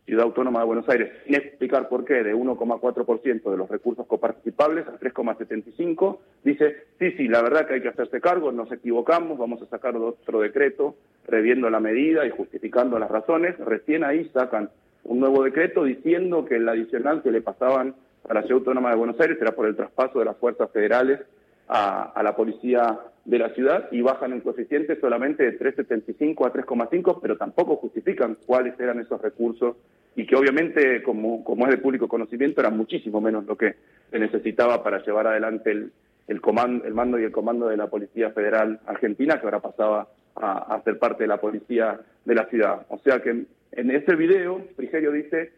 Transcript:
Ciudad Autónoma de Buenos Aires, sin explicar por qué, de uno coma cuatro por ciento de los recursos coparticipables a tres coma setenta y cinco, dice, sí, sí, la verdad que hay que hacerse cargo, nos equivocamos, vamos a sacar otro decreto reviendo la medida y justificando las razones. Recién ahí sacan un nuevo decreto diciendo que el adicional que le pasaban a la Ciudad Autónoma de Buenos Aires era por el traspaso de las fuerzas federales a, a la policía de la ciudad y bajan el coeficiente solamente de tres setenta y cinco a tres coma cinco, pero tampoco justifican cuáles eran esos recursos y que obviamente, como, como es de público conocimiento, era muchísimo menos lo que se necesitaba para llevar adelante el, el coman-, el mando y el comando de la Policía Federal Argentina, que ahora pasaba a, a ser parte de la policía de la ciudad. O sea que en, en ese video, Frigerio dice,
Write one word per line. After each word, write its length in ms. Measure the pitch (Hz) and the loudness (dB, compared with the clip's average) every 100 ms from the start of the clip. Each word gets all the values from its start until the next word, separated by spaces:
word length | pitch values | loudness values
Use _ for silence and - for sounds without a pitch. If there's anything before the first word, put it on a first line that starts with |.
Ciudad 220 | - 110 117 | -2 2 2
Autónoma 340 | 117 127 120 | 2 0 0
de 60 | 117 | 0
Buenos 200 | 117 113 | 0 2
Aires, 200 | 123 110 - | 0 0 -6
sin 100 | - | -2
explicar 540 | 143 139 - 127 135 123 | -2 -2 -6 0 0 0
por 160 | 123 | -4
qué, 180 | 120 135 | 0 0
de 120 | 107 | 2
uno 240 | 110 127 120 | 0 0 -2
coma 180 | 117 117 | -2 -2
cuatro 280 | 123 123 120 | -2 -2 0
por 160 | 110 | 0
ciento 280 | 135 113 - | 0 -2 0
de 60 | 95 | -4
los 140 | 95 | -4
recursos 360 | 101 120 117 123 | -4 -4 -4 -2
coparticipables 800 | 113 113 - 117 - 147 160 170 | -2 -2 -4 -6 0 0 0 -6
a 120 | 123 | -6
tres 160 | 127 | -8
coma 200 | - 117 107 | -4 -4 -4
setenta 340 | 113 135 - | -6 -8 -8
y 20 | - | -6
cinco, 420 | 175 165 190 196 _ _ | -4 0 0 0 _ _
dice, 400 | 139 143 151 147 - - | -2 2 2 0 -14 -4
sí, 140 | 185 | -2
sí, 140 | 175 127 | 0 2
la 140 | 117 | 4
verdad 260 | 117 151 151 | 4 2 2
que 60 | |
hay 80 | 131 | -2
que 80 | 123 | -2
hacerse 320 | 113 120 123 | -4 -4 0
cargo, 320 | 170 180 151 | 0 2 0
nos 180 | 120 113 | -4 -6
equivocamos, 680 | 120 120 117 117 170 165 147 | -8 -2 0 2 2 2 -4
vamos 240 | 117 117 | -6 -6
a 40 | - | -10
sacar 300 | 113 127 117 | -8 -4 -4
otro 440 | 113 117 - 113 | -4 -6 -2 0
decreto 540 | 107 127 139 135 143 - _ _ - | 2 2 2 2 -4 -4 _ _ -2
reviendo 440 | 113 110 127 117 | 2 4 4 2
la 100 | 113 | 0
medida 460 | 110 110 151 160 143 | 0 0 2 2 0
y 40 | |
justificando 680 | - 98 - - 123 127 117 | -2 -8 -8 -4 0 2 0
las 120 | 110 | -2
razones. 460 | 107 110 165 175 180 | -4 0 0 0 -2
Recién 480 | - 110 - 156 | -4 -4 0 0
ahí 240 | 151 151 156 | 2 0 0
sacan 340 | 131 127 110 104 _ _ _ | -2 0 -2 -4 _ _ _
un 160 | - 120 | -4 2
nuevo 220 | 135 135 | 4 4
decreto 420 | 135 135 175 175 | 4 2 0 2
diciendo 600 | 143 123 156 170 180 170 | 0 0 0 2 2 0
que 120 | 139 120 | 0 0
el 120 | 117 | 2
adicional 540 | 113 113 127 127 156 | 0 -2 -2 0 0
que 80 | 127 | 2
le 100 | 110 | 0
pasaban 540 | 110 98 127 135 131 131 _ _ - | -2 -2 2 2 0 -8 _ _ -4
a 60 | |
la 80 | 107 | -2
Ciudad 160 | 107 127 | 2 2
Autónoma 320 | 127 131 123 | 2 0 2
de 60 | 113 | 2
Buenos 220 | 117 - | 2 2
Aires 200 | 165 160 | 0 2
era 120 | 113 | 0
por 140 | - 110 | 0 -2
el 80 | |
traspaso 440 | 101 104 - 131 127 | -2 -4 -2 0 2
de 80 | 110 | -2
las 100 | 101 | 0
fuerzas 340 | 120 117 113 | -2 0 -2
federales 500 | 110 104 117 131 139 - _ _ _ - | 0 2 4 4 0 -2 _ _ _ -2
a, 460 | 113 101 98 98 | 0 2 0 -4
a 80 | - | -2
la 140 | 107 104 | 0 0
policía 600 | 113 107 123 120 117 110 - _ | -2 -2 0 2 2 0 -8 _
de 140 | - 117 | 0 0
la 160 | 113 | 0
ciudad 340 | - 131 175 - | 0 2 2 0
y 120 | 120 | 0
bajan 320 | 123 135 131 | 2 0 -2
el 80 | 123 | -4
coeficiente 580 | 123 120 117 143 151 160 | -6 -6 -2 -2 0 0
solamente 440 | 131 117 135 151 | 0 0 0 2
de 80 | 131 | 2
tres 240 | 110 127 131 | 2 -2 -2
setenta 340 | 131 117 - | -2 -4 -4
y 40 | - | -2
cinco 280 | 151 151 131 | -2 2 0
a 60 | |
tres 140 | 131 127 | 0 -4
coma 220 | 120 117 | -2 0
cinco, 300 | 175 180 175 | 0 2 0
pero 160 | - 151 | -2 -4
tampoco 380 | - - 170 151 | -4 -2 0 0
justifican 600 | 117 113 - 196 120 110 | -2 -6 -4 0 0 -2
cuáles 340 | - 127 123 - | 0 2 2 -4
eran 220 | 123 120 | -4 -4
esos 200 | 117 113 | -4 -6
recursos 540 | 110 - 117 117 120 120 _ _ _ - | -6 -2 -2 0 -2 -2 _ _ _ -8
y 100 | 110 | 2
que 100 | 135 | 4
obviamente, 640 | 139 135 165 151 135 120 | 4 2 0 2 4 2
como, 400 | 131 113 113 113 | 0 -2 -2 -4
como 220 | - 113 | -2 0
es 80 | 127 | 2
de 60 | 127 | 4
público 280 | 131 127 110 | 2 0 0
conocimiento, 540 | 117 113 117 139 147 | -2 -4 -2 -2 2
era 100 | 123 | 0
muchísimo 500 | 110 110 160 113 107 | 0 -2 -4 -4 -2
menos 260 | 110 110 104 | 0 -2 -4
lo 100 | 107 | -2
que 180 | 107 - _ _ _ | -2 -2 _ _ _
se 80 | 113 | -4
necesitaba 680 | 107 110 110 104 120 117 | -2 -2 -2 2 2 2
para 200 | 104 98 | 0 -4
llevar 220 | 101 104 110 | -2 0 0
adelante 460 | 110 110 113 - | 0 -2 -4 -2
el, 180 | 107 - - _ _ - | -4 -4 -14 _ _ -10
el 120 | 104 | -4
coman-, 420 | - 107 123 123 | 0 2 2 -2
el 100 | 117 | -4
mando 240 | 110 123 120 | -2 0 0
y 60 | |
el 80 | 110 | -2
comando 340 | 107 113 120 117 | -2 -2 -2 -2
de 100 | 107 | -2
la 120 | 104 | -2
Policía 420 | 104 101 - 110 | -4 -6 -4 -4
Federal 480 | 107 104 110 110 107 - | 0 0 2 0 -2 -8
Argentina, 540 | 107 113 104 139 151 | -4 -2 0 0 0
que 60 | 110 | -2
ahora 120 | 104 | -4
pasaba 480 | 110 - 107 107 101 _ _ - | -6 -2 0 0 -4 _ _ -8
a, 400 | 107 95 - 107 | -4 -4 -4 -4
a 60 | |
ser 180 | 113 104 | -2 0
parte 240 | 117 110 | 0 0
de 40 | 107 | -2
la 120 | 104 | -2
policía 580 | 107 107 - 120 113 104 - _ | -2 -6 -4 0 0 -2 -10 _
de 100 | - | 0
la 120 | 113 110 | 0 2
ciudad. 400 | 117 104 92 - | 2 2 0 -8
O 80 | 104 | -4
sea 220 | - 127 | 2 2
que 100 | 131 | 2
en, 180 | 117 139 _ _ | -4 -6 _ _
en 180 | - 120 | -4 0
ese 240 | 135 147 | 0 2
video, 460 | 170 165 190 175 185 190 - | 2 4 4 2 -6 -10 -10
Frigerio 340 | 185 160 151 | -6 -2 0
dice, 400 | 147 151 165 165 | -2 -2 -4 -4